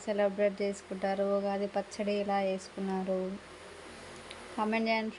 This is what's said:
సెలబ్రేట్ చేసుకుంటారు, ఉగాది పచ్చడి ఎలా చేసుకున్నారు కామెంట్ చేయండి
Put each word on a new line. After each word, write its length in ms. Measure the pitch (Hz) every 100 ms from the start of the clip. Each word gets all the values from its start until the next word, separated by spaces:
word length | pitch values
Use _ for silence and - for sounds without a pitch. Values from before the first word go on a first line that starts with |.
| 220
సెలబ్రేట్ 500 | 202 202 196 208 196 202
చేసుకుంటారు, 640 | 202 - 190 196 196 196 202
ఉగాది 300 | 202 196 202 202
పచ్చడి 400 | 190 - 202 208 202
ఎలా 160 | 196 190
చేసుకున్నారు 680 | 190 - - 190 190 185 185 185 202 - - - - - - - - - - - -
కామెంట్ 320 | 214 226 226
చేయండి 240 | 220 220